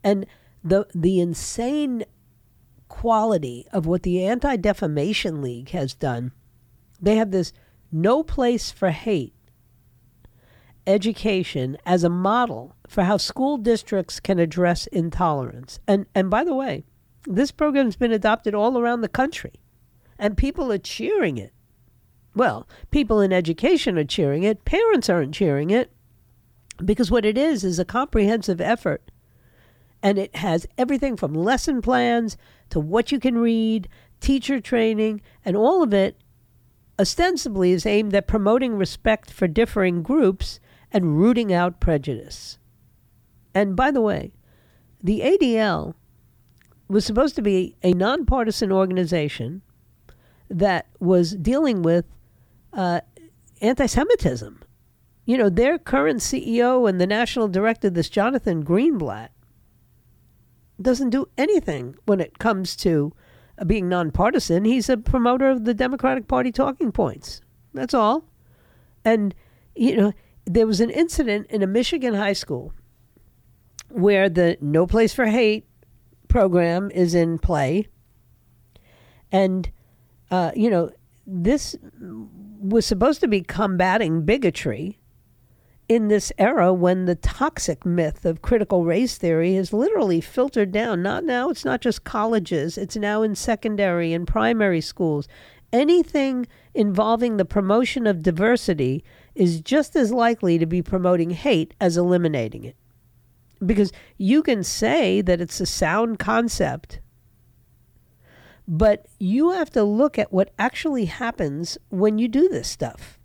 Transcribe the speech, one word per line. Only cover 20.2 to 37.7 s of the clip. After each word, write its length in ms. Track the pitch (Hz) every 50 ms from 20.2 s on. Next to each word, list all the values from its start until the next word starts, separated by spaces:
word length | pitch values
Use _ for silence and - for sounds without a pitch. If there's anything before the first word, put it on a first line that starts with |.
| 208 208 202
people 340 | - - 269 - - 285 254
are 60 | 208
cheering 600 | 190 - - - - 226 247 427 403 269 175 135
it. 160 | 113 98 - _ _ _ _ _ _ _ _ _ _ _ _ _ _ _ _ _
Well, 340 | 202 269 160 107 113 - _ - - - -
people 280 | - 294 277 208 226 214
in 140 | 202 190 185
education 640 | 180 175 165 165 - - 294 370 302 - - 185
are 80 | 165 151
cheering 380 | 139 - - 160 139 139 156 185
it. 200 | 208 220 - _
Parents 460 | - - 381 466 453 427 277 - -
aren't 260 | 180 175 143 135 156
cheering 340 | - 202 160 139 139 147 165
it, 220 | 202 240 247 - _ _ _ _ _ _ _ _ _ _ _ _ _ _ _ _ - - 170
because 260 | 190 214 208 247 175
what 140 | 226 233 208
it 120 | 214 214
is 260 | 247 285 330 302 208 190
is 160 | 185 175 165
a 60 | 175
comprehensive 760 | - - 240 269 277 - 220 202 202 226 233 - - 180 165
effort, 500 | 175 - 233 240 - 175 147 - _ - _ _ _ _ _ _ _ _ _ _ _ _ _ _ _ _ _ _
and 160 | - 202 202
it 180 | 196 196 - -
has 320 | - 196 196 160 170 - - _
everything 400 | - 254 247 285 254 - 269 233
from 160 | - - 143 151
lesson 480 | 160 170 214 262 262 - 330 277 247
plans 560 | - 240 254 247 240 240 233 233 233 214 - - _ _ _ _ _ _
to 100 | - 170
what 320 | 151 156 185 226 233 -
you 80 | 285 254
can 180 | - 262 240
read, 520 | 233 233 233 226 226 220 220 220 220 180 - - - - _ _ _
teacher 420 | - - 269 269 - - 277 247
training, 600 | - - 247 233 226 220 220 208 220 220 214 208 - _ _ _ _
and 140 | 202 180
all 240 | 202 220 269 370 370
of 120 | 320 226 202
it 220 | 196 190 - - _ _ _ _ _ _ _ _ _ _ _ _ _ _ _ _ -
ostensibly 720 | 196 - - - 339 370 359 277 - 269 202 190 185 180